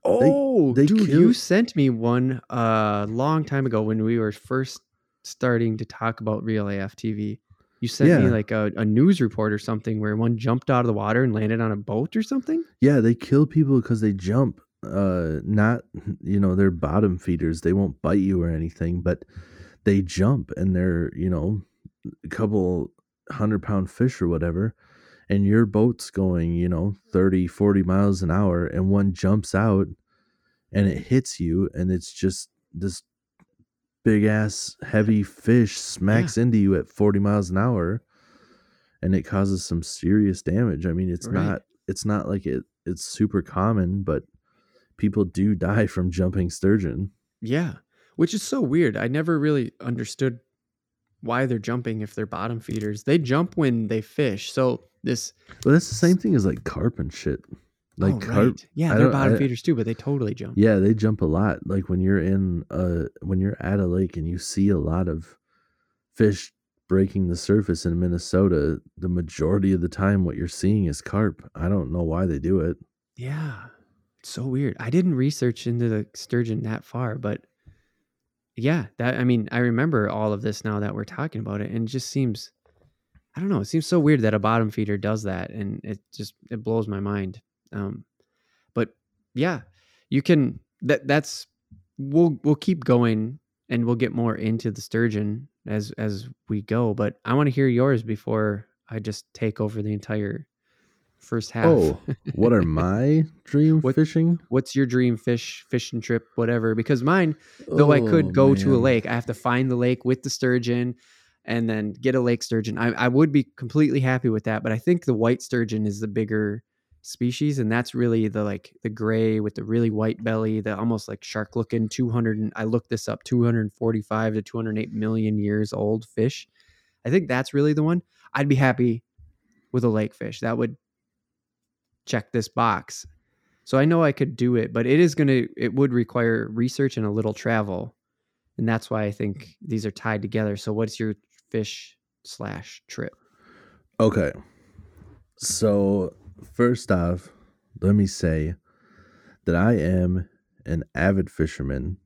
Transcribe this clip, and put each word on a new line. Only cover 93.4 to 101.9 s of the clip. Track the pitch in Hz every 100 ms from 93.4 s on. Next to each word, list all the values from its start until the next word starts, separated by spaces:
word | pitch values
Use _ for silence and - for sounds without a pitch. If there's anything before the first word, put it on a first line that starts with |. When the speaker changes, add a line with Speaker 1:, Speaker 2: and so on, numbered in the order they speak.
| _ _ _
Speaker 2:
and | 120
we'll | 117 120
get | 120
more | 120 117
into | - 110 113 113
the | 101
sturgeon | - 113 117 104 104 110 139 _ -
as, | 107 104 -
as | 107 98 120 - -
we | 104
go, | 104 113 117
but | 101 104 -
I | -
wanna | 131 147
hear | 131 135
yours | 120 135 120
before | 110 107 - 110 107 104 - _ _
I | 113
just | 110 104 _
take | - 110 -
over | 107 110
the | 104
entire | 104 - 107 101 113 - _ _ _ _ _ _ _
first | - 117 -
half. | 117 165
Speaker 1:
Oh, | 143 78